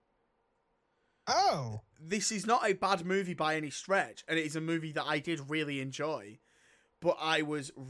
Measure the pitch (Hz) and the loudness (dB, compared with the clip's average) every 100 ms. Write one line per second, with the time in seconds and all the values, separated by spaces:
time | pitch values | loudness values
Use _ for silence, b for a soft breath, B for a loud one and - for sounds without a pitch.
0 | _ _ _ _ _ _ _ _ _ _ | _ _ _ _ _ _ _ _ _ _
1 | _ _ - 294 392 185 117 107 - - | _ _ 2 4 6 4 0 -8 -10 -14
2 | 160 208 - 214 220 240 220 190 190 190 | -4 0 0 0 2 2 4 2 2 2
3 | 175 196 185 156 156 156 151 - - 190 | 2 0 0 0 0 0 -2 -6 0 2
4 | 127 104 - 160 156 160 160 165 160 147 | 0 -4 -2 0 0 -2 -2 -2 -2 -4
5 | 143 156 170 156 135 156 147 139 135 131 | 0 0 0 -4 -2 -2 -2 -2 -4 -2
6 | 151 139 101 110 b b b b b - | -2 -4 -8 -18 b b b b b -2
7 | 165 - 156 160 151 151 135 - | 0 2 2 2 2 -2 -6 -12